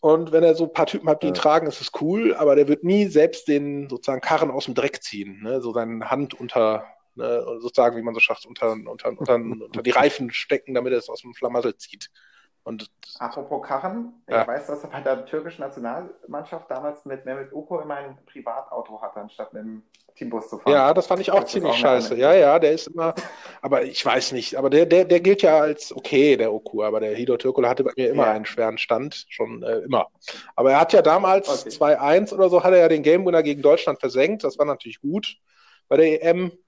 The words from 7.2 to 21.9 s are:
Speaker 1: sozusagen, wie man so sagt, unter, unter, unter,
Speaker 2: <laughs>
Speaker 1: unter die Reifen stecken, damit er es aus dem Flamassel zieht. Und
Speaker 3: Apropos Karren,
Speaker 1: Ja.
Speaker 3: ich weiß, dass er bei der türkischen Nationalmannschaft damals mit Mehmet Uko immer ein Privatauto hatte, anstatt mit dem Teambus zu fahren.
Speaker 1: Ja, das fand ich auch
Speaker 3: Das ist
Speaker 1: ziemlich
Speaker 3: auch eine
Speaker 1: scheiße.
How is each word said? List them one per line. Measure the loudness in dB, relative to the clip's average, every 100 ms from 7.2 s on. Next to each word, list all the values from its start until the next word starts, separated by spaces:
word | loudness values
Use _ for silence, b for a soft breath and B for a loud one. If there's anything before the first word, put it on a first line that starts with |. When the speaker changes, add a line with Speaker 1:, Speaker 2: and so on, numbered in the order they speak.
| -6 -4 -6 -10
Speaker 1:
sozusagen, | -4 0 0 0
wie |
man | -8
so | -4
sagt, | -4 -4 -12
unter, | -6 -6
unter, | -6 -12 -10 -10 -8
unter, | -2 -2
Speaker 2:
<laughs> |
Speaker 1:
unter | -2 -12 -12 -8
die | -2
Reifen | 2 2 0 -10
stecken, | -10 -6 -6 -4
damit | -6 -2
er | -4
es | -6
aus | -18
dem | -18
Flamassel | -10 -6 -4 -4 -8
zieht. | -18 -20 -20 b b b b _ -16
Und | -16 -16 _ -20 -12
Speaker 3:
Apropos | -12 -10 -10 -12 -6
Karren, | -6 -6 -10 -12 _ -4
Speaker 1:
Ja. | -2
Speaker 3:
ich | -2
weiß, | -6 -8
dass | -14
er | -12
bei | -8
der | -4 -4 -6
türkischen | -10 -10 -14
Nationalmannschaft | -14 -12 -10 -10 -14 -20 -16 -14 -12 -16 -12
damals | -10 -10 -12 -14
mit | -14 -12
Mehmet | -12 -12
Uko | -14 -10 -10
immer | -8 -12
ein | -12 -20 _
Privatauto | -16 -12 -12 -10 -12 -12 -14
hatte, | -14 -14
anstatt | -18 -16 -16
mit | -14
dem | -16 -16 _ _ _ _
Teambus | -10 -10 -10
zu | -8
fahren. | 0
Speaker 1:
Ja, | 2 4
das | 2 0
fand | -2
ich | 0
auch | 0
Speaker 3:
Das | 0
ist |
Speaker 1:
ziemlich | -4 -2
Speaker 3:
auch | 0
eine |
Speaker 1:
scheiße. | 2